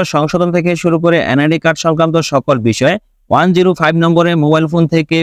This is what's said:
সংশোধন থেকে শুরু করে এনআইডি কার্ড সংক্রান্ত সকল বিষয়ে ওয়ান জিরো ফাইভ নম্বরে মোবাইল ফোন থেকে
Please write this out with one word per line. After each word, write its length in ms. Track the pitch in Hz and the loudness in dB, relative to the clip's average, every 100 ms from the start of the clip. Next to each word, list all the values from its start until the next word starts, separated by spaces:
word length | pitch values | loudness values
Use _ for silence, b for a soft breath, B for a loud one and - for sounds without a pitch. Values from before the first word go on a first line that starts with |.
| 175 | 0
সংশোধন 360 | 151 151 175 175 175 | -2 -2 -2 0 0
থেকে 160 | 170 170 | -2 -2
শুরু 140 | 175 160 | 0 0
করে 140 | 170 165 - | 2 0 0
এনআইডি 260 | 135 151 160 | 0 0 0
কার্ড 140 | 165 156 165 | -2 -2 -2
সংক্রান্ত 300 | 160 165 165 151 | 0 0 0 -2
সকল 240 | 139 135 131 113 | -2 0 0 0
বিষয়ে 280 | 107 143 196 - _ - | 0 0 -2 -8 _ -2
ওয়ান 180 | 127 175 180 | 0 2 2
জিরো 160 | 185 180 | 0 0
ফাইভ 140 | 160 165 | 0 0
নম্বরে 280 | 170 170 170 170 | 2 2 2 0
মোবাইল 220 | 147 156 160 | 2 0 0
ফোন 120 | 170 160 | 0 0
থেকে 240 | 165 151 165 | 0 0 -2